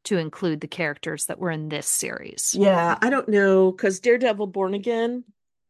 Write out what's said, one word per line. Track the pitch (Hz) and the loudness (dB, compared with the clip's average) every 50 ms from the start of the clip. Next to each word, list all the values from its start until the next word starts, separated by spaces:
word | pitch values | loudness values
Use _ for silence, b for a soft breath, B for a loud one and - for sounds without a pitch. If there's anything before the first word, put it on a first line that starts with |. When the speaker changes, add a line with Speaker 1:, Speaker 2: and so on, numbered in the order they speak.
| - | -6
Speaker 1:
to | - 208 | -2 -2
include | 170 160 151 - - 190 170 156 151 | -2 -2 -4 -6 -4 -2 -2 -2 -4
the | 160 - | -6 -10
characters | - 180 165 147 147 - - 160 156 151 - | -6 -4 -4 -4 -4 -6 -8 -10 -8 -6 -8
that | - - - | -8 -6 -6
were | 185 170 | -4 -4
in | 160 156 156 151 | -4 -4 -6 -6
this | 151 147 - | -8 -6 -4
series. | - - - - - - - - - - - - - - 185 | -4 -4 -4 -4 -6 -8 -10 -12 -12 -10 -6 -4 -2 0 4
Speaker 2:
Yeah, | 202 196 185 170 170 170 - - | 4 4 4 4 2 0 0 0
I | 220 254 | 0 0
don't | 277 262 - 220 | 0 0 0 2
know, | 208 202 196 196 190 190 190 185 | 2 4 4 6 6 6 6 4
'cause | 185 - 226 196 190 185 | 2 0 -2 -2 -2 0
Daredevil | - 240 240 240 254 233 208 202 208 | 2 2 2 4 2 0 0 -2 -4
Born | 190 180 196 190 185 | -6 -4 -4 -2 -2
Again | 202 208 196 240 233 226 233 240 247 247 240 - _ _ _ _ _ _ _ | -4 -4 -4 -2 -2 0 -2 -2 -4 -6 -10 -14 _ _ _ _ _ _ _